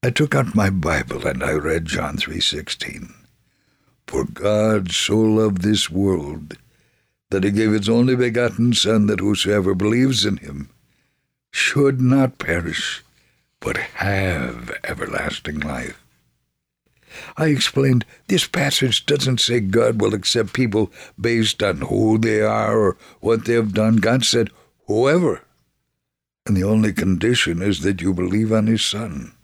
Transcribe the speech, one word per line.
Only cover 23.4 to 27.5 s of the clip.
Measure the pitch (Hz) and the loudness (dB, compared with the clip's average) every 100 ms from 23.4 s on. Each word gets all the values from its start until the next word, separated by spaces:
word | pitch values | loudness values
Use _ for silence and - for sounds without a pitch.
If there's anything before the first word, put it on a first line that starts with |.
| 113 | 2
they | |
have | 117 110 101 | 0 2 2
done. | 110 113 | 4 4
God | 110 127 117 | 4 2 2
said, | 117 104 _ _ _ - | 0 0 _ _ _ -4
'Whoever.' | 107 131 165 165 92 _ _ _ _ _ _ _ _ _ _ - | 2 4 4 2 -2 _ _ _ _ _ _ _ _ _ _ -2
And | 101 | 0
the | |
only | 95 107 107 | 2 2 2
condition | 98 90 90 107 120 80 | 0 0 0 2 0 0